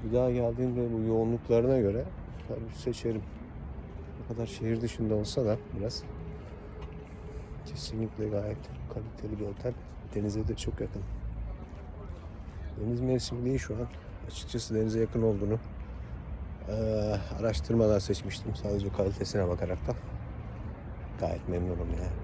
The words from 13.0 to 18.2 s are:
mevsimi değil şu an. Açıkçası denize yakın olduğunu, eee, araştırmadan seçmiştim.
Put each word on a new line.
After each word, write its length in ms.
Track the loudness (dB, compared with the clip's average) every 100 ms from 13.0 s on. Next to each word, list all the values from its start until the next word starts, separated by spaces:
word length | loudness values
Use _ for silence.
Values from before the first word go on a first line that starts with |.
mevsimi 440 | 4 4 2 0
değil 140 | 2 2
şu 160 | 0
an. 120 | -2 -2 -6 -10 -10 -8
Açıkçası 480 | -8 -4 -4 2
denize 260 | 4 4 4
yakın 220 | 4 6
olduğunu, 360 | 4 4 2 2 -2 -8 -8 -8 -8 -8 -6 -6 -6 -6 -4
eee, 520 | 0 2 4 4 2 0 0
araştırmadan 580 | 2 2 4 6 8 8
seçmiştim. 560 | 4 0